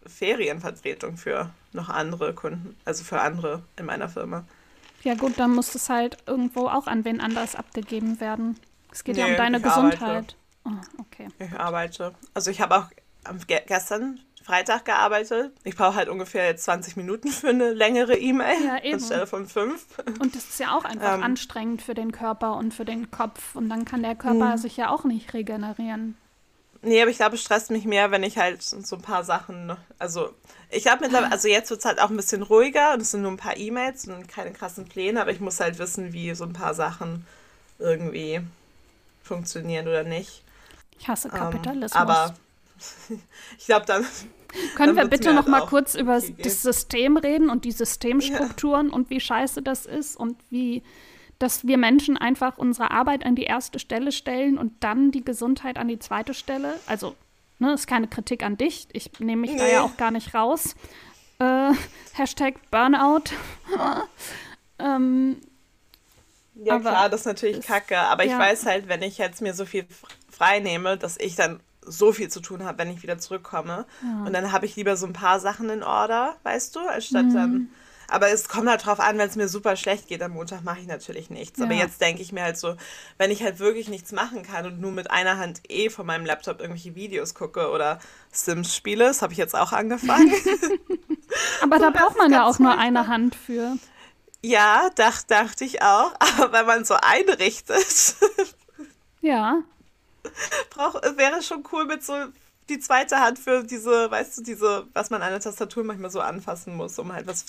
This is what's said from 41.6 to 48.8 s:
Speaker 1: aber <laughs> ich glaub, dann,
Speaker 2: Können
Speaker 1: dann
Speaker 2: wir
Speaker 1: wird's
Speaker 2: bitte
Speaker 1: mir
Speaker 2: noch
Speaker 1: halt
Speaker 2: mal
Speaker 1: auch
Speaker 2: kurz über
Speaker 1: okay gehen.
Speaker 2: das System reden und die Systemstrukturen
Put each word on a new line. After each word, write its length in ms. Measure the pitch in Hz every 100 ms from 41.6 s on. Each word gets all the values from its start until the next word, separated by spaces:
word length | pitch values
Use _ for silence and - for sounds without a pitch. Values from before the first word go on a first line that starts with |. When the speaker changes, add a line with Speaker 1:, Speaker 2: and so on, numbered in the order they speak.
| 165 277 220
Speaker 1:
aber 400 | 170 170 160 165 170 _ _ _ _
<laughs> 300 | - - - 220 - - - -
ich 80 | -
glaub, 180 | 214 214
dann, 200 | 196 254 - - - - 370 339 -
Speaker 2:
Können 180 | 294
Speaker 1:
dann 20 | 226
Speaker 2:
wir 60 |
Speaker 1:
wird's 80 | 233
Speaker 2:
bitte 180 | 269 233
Speaker 1:
mir 40 |
Speaker 2:
noch 80 | 294
Speaker 1:
halt 80 | 285
Speaker 2:
mal 120 | 269
Speaker 1:
auch 60 | -
Speaker 2:
kurz 260 | 277 277 -
über 220 | 247 240
Speaker 1:
okay 100 | 247
gehen. 160 | -
Speaker 2:
das 180 | 247 196
System 540 | 247 233 - 247 262 302
reden 340 | 294 302 311
und 140 | 240
die 80 | 240
Systemstrukturen 1200 | 226 226 - 233 262 277 277 269 - 294 285